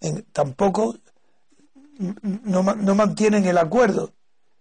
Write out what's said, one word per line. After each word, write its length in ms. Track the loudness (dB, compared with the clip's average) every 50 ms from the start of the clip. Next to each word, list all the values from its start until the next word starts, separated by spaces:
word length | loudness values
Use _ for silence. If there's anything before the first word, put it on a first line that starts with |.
en, 220 | -6 -6 -6 -6 -10 _ _
tampoco 640 | -4 -4 -4 -2 0 0 0 0 0 -2 -4 -4 -8 _ _ _ _ _ _ _ _ _ _ _ _ _ _ _ -20 -20 -20 -12 -8
n-, 160 | -8 -8 -8 -8 -6 -8 -8 -6 -4
no 180 | -2 0 0 0
ma-, 140 | 0 0
no 180 | 0 0 0 2
mantienen 500 | 2 2 2 2 2 2 2 2 2 2
el 120 | 2 2 2
acuerdo, 540 | 2 2 2 2 2 2 2 -2 -4 -6 -10 _ _ _ _ _ _ _ _ _